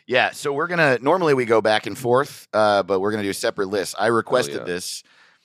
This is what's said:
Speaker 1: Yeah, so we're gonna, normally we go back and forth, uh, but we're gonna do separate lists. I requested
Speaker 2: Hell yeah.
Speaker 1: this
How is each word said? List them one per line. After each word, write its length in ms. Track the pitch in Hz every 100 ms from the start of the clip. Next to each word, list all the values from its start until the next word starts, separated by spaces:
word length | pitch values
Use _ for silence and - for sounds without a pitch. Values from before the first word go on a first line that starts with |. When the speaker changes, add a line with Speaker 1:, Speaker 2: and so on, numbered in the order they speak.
| -
Speaker 1:
Yeah, 240 | 123 101
so 200 | - 147
we're 140 | 143 170
gonna, 300 | 170 147 120
normally 340 | 135 185 160
we 100 | 131 113
go 140 | 113
back 240 | 107 107 113
and 100 | 135
forth, 500 | 123 123 135 - -
uh, 300 | 104 107 101
but 160 | 90 98
we're 100 | 101
gonna 120 | 107
do 100 | 101
separate 340 | 92 113 104 95
lists. 280 | 101 82 -
I 80 | 110
requested 480 | 113 - 127 - -
Speaker 2:
Hell 120 | 69
yeah. 60 |
Speaker 1:
this 300 | 87 - - - _ _ _